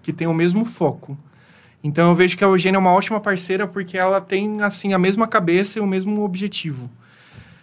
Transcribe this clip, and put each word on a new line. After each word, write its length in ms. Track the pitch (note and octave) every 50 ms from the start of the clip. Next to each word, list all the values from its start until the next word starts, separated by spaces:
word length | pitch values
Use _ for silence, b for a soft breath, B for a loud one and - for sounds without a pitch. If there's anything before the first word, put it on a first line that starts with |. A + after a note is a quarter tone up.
que 80 | - -
têm 160 | E3+ - E3
o 60 | E3
mesmo 320 | E3 D#3+ E3+ F3 F3+ G#3+ A#3
foco. 540 | A#3 - - F3+ C#3+ B2+ - - - C#3 - - b b b b b b b b b b b -
Então 240 | D3 C#3+ E3+ E3+ E3+
eu 60 | F3
vejo 200 | E3+ F3+ F3+ F3
que 80 | -
a 40 | G3+
Eugênia 320 | G3 F#3+ F#3 E3+ F#3+ F#3+ G3
é 20 |
uma 120 | F#3 F3+
ótima 280 | F3+ G3 G3+ - A3 G#3
parceira 460 | G#3 G#3 F#3+ F3 F3 - F#3+ F#3+ G#3 F#3+
porque 300 | F#3 G3 F#3 F3+ - F#3
ela 200 | F#3 F#3+ G3 G3
tem, 440 | F#3+ - G3 G3 G3+ G#3+ G#3+ G#3
assim, 320 | G#3 G3+ G3+ - - G3 G3
a 40 | F#3
mesma 300 | F3+ F#3+ G3 G#3+ A3+ A3+
cabeça 500 | - A3 F3+ E3+ E3+ F#3 G3+ G3 - A3
e 40 |
o 40 | G#3
mesmo 360 | G3 F#3+ F#3+ F#3 G#3 G#3+ G#3
objetivo. 680 | G#3 G3+ F3+ F#3 G#3 G3+ G#3 - - D#3+ C#3 B2 B2 B2 A#2 B B B B B B B B B B B B B